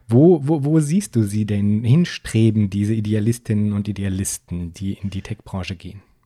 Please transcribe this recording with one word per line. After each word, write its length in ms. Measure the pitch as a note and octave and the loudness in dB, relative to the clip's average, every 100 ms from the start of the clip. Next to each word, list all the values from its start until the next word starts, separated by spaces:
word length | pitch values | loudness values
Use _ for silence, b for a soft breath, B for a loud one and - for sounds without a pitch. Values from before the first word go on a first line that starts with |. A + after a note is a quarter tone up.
| - | 2
Wo, 320 | A#2 E3 E3+ | 6 6 6
wo, 220 | C3+ D#3+ C#3 | 2 -2 2
wo 160 | D#3+ | 2
siehst 340 | D3 F#3 G3+ A#2 | 2 0 0 0
du 80 | |
sie 220 | G#2 G#2+ G#2+ | 0 0 -2
denn 400 | G2+ G2+ G#2+ A#2 | 0 0 0 2
hinstreben, 840 | D3+ F3 - - A2+ A2 G#2+ G2+ | 2 2 -4 -4 2 2 2 0
diese 240 | G2 G#2 | 0 -2
Idealistinnen 800 | A2+ G#2 G#2+ G#2+ A#2+ - G#2 G#2 | -2 -2 0 0 -2 -2 -2 0
und 160 | G2+ G#2 | -2 -4
Idealisten, 840 | G2 G2 F#2+ F#2+ - - F2 E2+ | -6 -4 -4 -4 -8 -10 -10 -10
die 240 | E2 G2 - | -8 -8 -6
in 80 | G2+ | -8
die 120 | F#2 | -8
Tech-Branche 560 | - A2 - F#2+ F2 F2 | -10 -14 -10 -10 -8 -10
gehen? 240 | F2 F#2+ - _ | -14 -18 -20 _